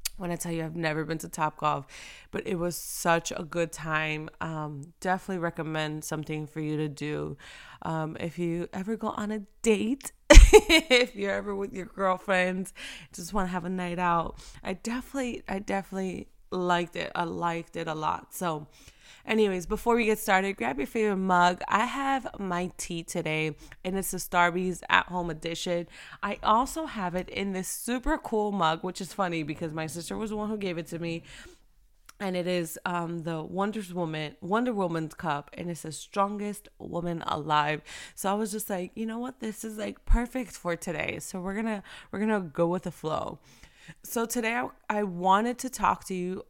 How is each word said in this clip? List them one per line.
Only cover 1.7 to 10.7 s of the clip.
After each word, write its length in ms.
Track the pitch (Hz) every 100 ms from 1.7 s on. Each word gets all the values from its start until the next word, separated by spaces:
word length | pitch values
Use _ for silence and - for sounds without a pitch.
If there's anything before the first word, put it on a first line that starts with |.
| 143 139 - - - -
but 160 | - -
it 100 | 180
was 220 | 175 170
such 560 | - - 180 170 170 -
a 80 |
good 280 | 165 170 165
time. 580 | - 160 156 156 151 156 -
Um, 540 | 165 160 151 147 156 -
definitely 400 | 185 185 - 185
recommend 640 | 170 160 156 156 156 151
something 420 | - 156 151 156 151
for 140 | 160
you 180 | 151 151
to 100 | 151
do. 480 | 139 147 151 151 147 - - - -
Um, 340 | - 160 156 160
if 180 | 170 170
you 320 | 175 170 170
ever 240 | - 190 226
go 140 | 220
on 220 | - 208
a 80 | 214 202 -
date, 480 | 233 208 214 269 - -
<laughs> 80 | -
if 840 | 240 - 427 -